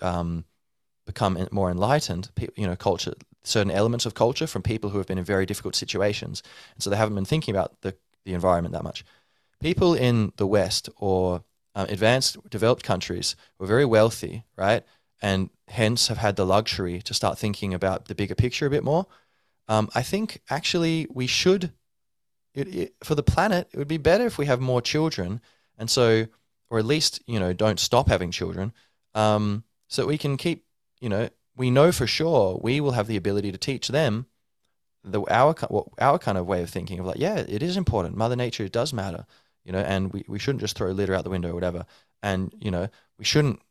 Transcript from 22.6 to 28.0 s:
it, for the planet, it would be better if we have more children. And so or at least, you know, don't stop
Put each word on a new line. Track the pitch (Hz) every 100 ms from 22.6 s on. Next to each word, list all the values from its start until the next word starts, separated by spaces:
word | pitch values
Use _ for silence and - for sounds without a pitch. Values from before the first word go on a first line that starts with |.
| 139
it, | - 165 _
for | -
the | 147
planet, | - - 202 180 -
it | -
would | 143
be | 160
better | 143 190 240
if | -
we | 143
have | 123
more | 131 123
children. | - 151 160 - 87 113 - _ _ _
And | 110
so | - 117 110 110 _ _ _ _
or | 113
at |
least, | 107 151 - - -
you | 113
know, | 90
don't | 92 107 104
stop | - 120